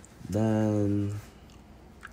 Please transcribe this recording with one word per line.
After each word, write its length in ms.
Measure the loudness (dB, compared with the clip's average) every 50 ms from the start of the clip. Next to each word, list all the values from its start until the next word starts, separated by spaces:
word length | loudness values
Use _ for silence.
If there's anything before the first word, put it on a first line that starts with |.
| -20 -20 -20 -16 -10 -4
Then 840 | -2 0 2 2 2 2 2 2 2 2 2 2 2 0 0 -2 -4 -6 -10 -14 -18 -20 -20 -20 -20 -20 -20 -20 -20 -20 -20 -20 -20 -20 -20 -18